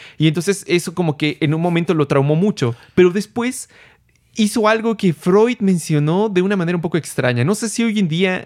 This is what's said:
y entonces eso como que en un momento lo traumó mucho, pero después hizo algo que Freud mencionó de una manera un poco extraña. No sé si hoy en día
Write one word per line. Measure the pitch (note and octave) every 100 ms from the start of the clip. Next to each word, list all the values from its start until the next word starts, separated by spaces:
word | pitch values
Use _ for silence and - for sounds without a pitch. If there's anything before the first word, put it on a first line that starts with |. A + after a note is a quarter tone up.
| - -
y | D#3
entonces | D#3 F3+ F#3+ -
eso | F3 F3+
como | E3+ E3+ C#3+
que | D3+ -
en | D3+
un | D#3+
momento | E3+ E3+ E3+
lo | D#3+ C#3
traumó | C#3+ C#3 D#3
mucho, | G#3 - A#2+ A#2 -
pero | - F3+
después | F#3 G3+ A#3 A#3+ B3+ - - - _ _ _ _ -
hizo | G#3+ A#3+ G#3+
algo | A3+ A3 G#3+
que | F#3+
Freud | D3+ F3+ G3+ A#3 A#3+
mencionó | G3 F3+ - D3+ D3 F3+ A3
de | F3+
una | F#3+ G3+
manera | E3+ F3
un |
poco | D#3+ E3+
extraña. | - - B2+ A#2+
No | C3+
sé | G#3+ A3+
si | -
hoy | A#3 G#3+
en | F3+
día | D#3+ F#3+ G#3+